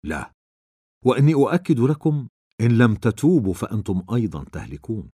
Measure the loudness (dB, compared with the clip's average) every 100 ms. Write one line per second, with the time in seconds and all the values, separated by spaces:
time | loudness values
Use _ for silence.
0 | -8 -10 -10 _ _ _ _ _ _ _
1 | 0 4 4 4 2 0 0 0 2 0
2 | -2 -4 -8 _ _ _ 2 4 4 4
3 | -2 0 2 2 0 -4 -6 -6 -4 -6
4 | -2 -4 -4 -6 -12 -14 -14 -16 -10 -10
5 | -10 _